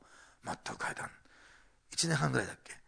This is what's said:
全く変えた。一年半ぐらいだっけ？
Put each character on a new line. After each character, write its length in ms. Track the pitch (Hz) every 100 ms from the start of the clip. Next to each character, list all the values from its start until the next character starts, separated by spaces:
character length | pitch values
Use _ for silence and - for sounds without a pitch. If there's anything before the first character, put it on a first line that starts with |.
| - - - -
全 100 | - - - -
く 80 |
変 80 | -
え 20 |
た。 160 | - - - - - - - - _ -
一 160 | - 165
年 100 | 147
半 140 | 143
ぐ 80 | 127
ら 60 |
い 20 | 95
だ 60 |
っ 40 | -
け？ 120 | - -